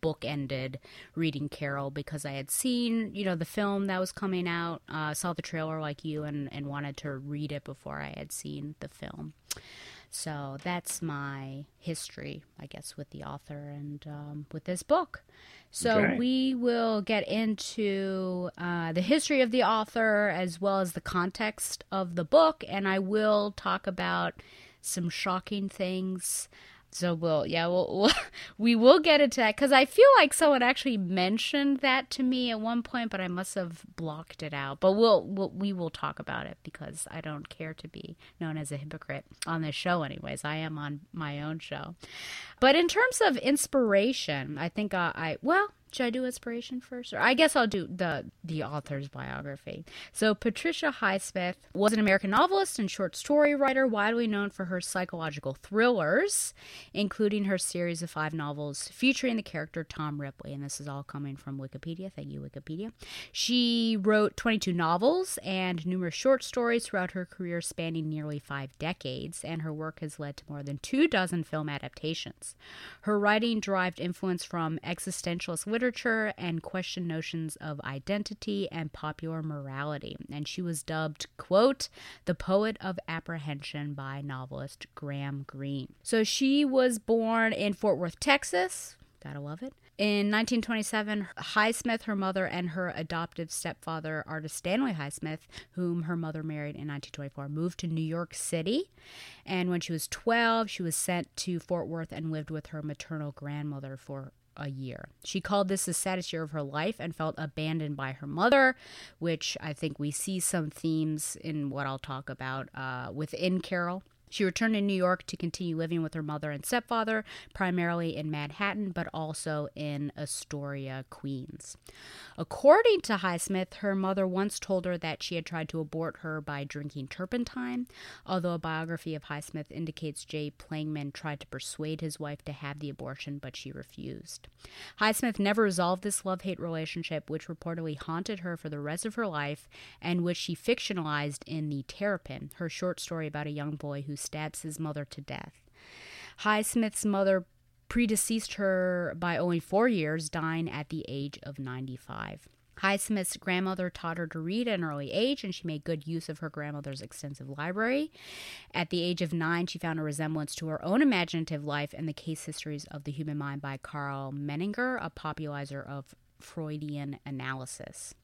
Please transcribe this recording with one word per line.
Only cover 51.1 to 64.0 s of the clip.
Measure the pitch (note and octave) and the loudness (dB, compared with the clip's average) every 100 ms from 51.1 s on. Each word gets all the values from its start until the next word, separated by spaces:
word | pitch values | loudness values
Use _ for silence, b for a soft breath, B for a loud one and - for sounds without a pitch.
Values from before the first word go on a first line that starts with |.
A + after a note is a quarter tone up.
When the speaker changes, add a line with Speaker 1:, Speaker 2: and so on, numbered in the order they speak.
| G3 - F#3+ F3+ F3+ - | 0 -2 -4 -4 -6 -10
Speaker 1:
was | F3 G#3 | 2 4
an | A3 | 6
American | G#3 F#3+ G3 | 6 6 6
novelist | G#3+ F4 G4 F#4+ - | 4 6 4 2 0
and | G3+ | -2
short | - F#3+ - | -2 -4 -4
story | - D4 D4 D4 | 4 6 8 6
writer, | C4+ C4 C4 | 4 4 4
widely | A3 G#3 A#3 A#3 | 4 2 2 2
known | G#3 G3+ | 2 -2
for | - F3+ | -4 -4
her | F3+ | -4
psychological | - F#3 F3+ F3 D#3+ D3 C3+ | -2 -2 -2 -2 -4 -4 -6
thrillers, | C3 - G#3 A#3+ A#3 D3+ G3+ G4+ - - B B B B | -6 -2 4 6 6 4 4 4 0 -2 B B B B
including | - G#3 - G#3 G#3 G3 | 0 0 2 2 4 2
her | F#3 | 0
series | - F3 F3 E3+ | 0 -2 -2 -2
of | E3+ | -6
five | - D#3 | -2 -2
novels | D#3+ D3 D3 D3 C#3 - | -2 -4 -4 -6 -6 -10
featuring | - B3+ C4 B3+ | 2 2 4 0
the | A3+ | 0
character | - D#3 D#3 - | -4 -6 -6 -6
Tom | D#3 - D3+ D3 | -8 -4 -4 -4
Ripley. | C#3 - - | -6 -10 -10
And | C#3 | -8
this | C#3 - | -6 -8
is | C#3+ | -8
all | C#3 | -8
coming | C#3+ D3 C#3+ | -8 -8 -6
from | C#3 - C#3 | -8 -8 -8
Wikipedia. | C3+ - E3 E3 F#3+ | -8 -8 -8 -6 -8
Thank | - C#3+ | -10 -10
you, | C#3 | -8
Wikipedia. | C#3 C#3 C#3 D#3+ A3 - B B B | -8 -12 -10 -8 -8 -10 B B B
She | - - B3 A#3+ A#3 A3+ A3 | -4 2 4 6 4 4 4